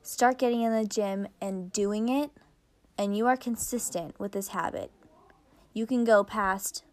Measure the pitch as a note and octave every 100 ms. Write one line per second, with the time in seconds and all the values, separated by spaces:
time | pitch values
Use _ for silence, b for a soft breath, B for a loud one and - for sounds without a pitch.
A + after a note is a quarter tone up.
0 | - - B3 B3+ B3 A#3 A3+ A3+ G#3+ A3
1 | G3+ G3 G3+ _ G3 F#3+ F3+ G#3+ G3+ G#3+
2 | A3+ C4+ D4 - _ _ _ _ _ -
3 | G3+ G#3 A#3 B3+ B3 A3+ - A#3+ - F3
4 | E3 - G3 G3 G3+ F#3 E3 - - _
5 | - - - b b b b G#3+ A3+ B3
6 | A#3 G#3 G3+ A3 F#3+ F#3+ - - -